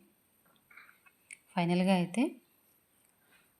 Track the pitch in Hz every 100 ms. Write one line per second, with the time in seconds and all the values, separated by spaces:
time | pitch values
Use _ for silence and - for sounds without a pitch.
0 | - _ _ _ _ _ _ - - -
1 | _ _ - - _ - 170 175 185 190
2 | 175 175 294 - _ _ _ _ _ _
3 | _ _ _ _ _ _